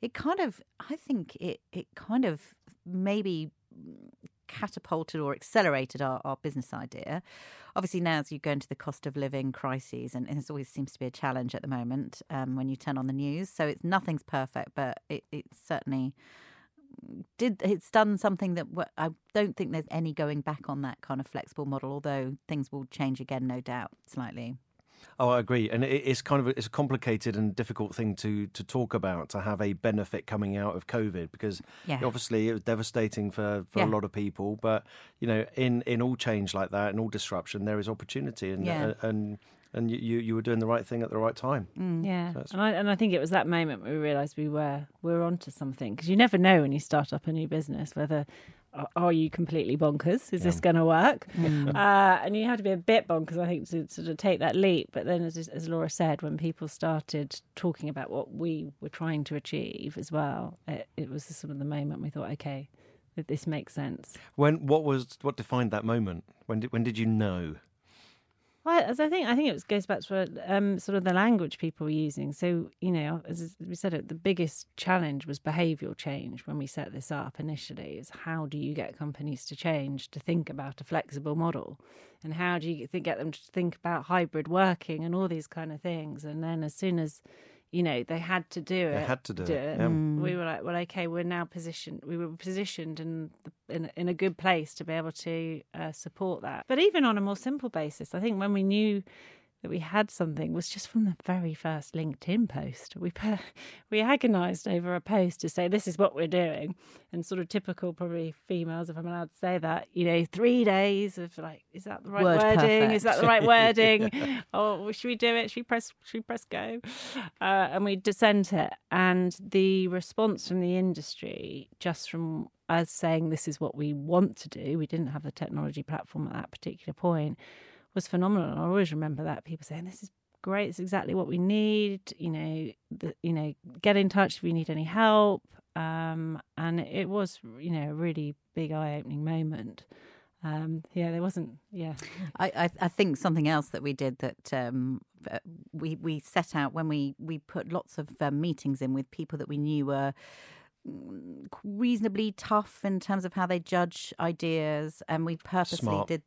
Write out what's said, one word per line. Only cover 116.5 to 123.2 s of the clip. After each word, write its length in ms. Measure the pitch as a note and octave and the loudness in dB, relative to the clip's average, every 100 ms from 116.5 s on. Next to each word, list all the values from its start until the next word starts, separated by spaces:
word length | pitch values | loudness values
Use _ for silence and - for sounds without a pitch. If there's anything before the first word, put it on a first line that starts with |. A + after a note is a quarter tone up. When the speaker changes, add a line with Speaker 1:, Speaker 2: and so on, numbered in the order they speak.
| - G#3+ A#3 A#3+ B3+ - C4+ F3+ - | -6 -4 -8 -10 -12 -10 -8 -10 -2
Speaker 3:
Uh, 260 | F#3 G3 F#3 | 2 4 4
and 120 | F3 | 2
we 120 | G3+ F#3+ | 0 0
dissent 580 | G#3 F#3+ A3 G#3 F#3+ | 0 4 6 6 4
it. 180 | G3 - - - | 2 0 -4 -2
And 460 | F#3 F#3 F3+ F3+ - | 4 6 6 2 0
the 460 | F#3+ F#3+ F#3+ F#3+ F#3 | 0 4 6 4 2
response 600 | F3+ - - A3 F#3+ - | 0 -4 2 2 2 0
from 120 | F3+ | 0
the 160 | F3+ F#3 | 2 4
industry, 880 | F#3 D#3+ D3 - - - - - - - | 2 0 -6 -10 -10 -10 -10 -12 -14 -6
just 280 | F3+ E3 - | -4 -4 -4
from 380 | E3 E3 D#3 - _ - | -4 -2 -4 -6 _ 0
us 200 | E3 E3+ | 2 2
saying, 380 | - E3+ D#3+ | 0 2 2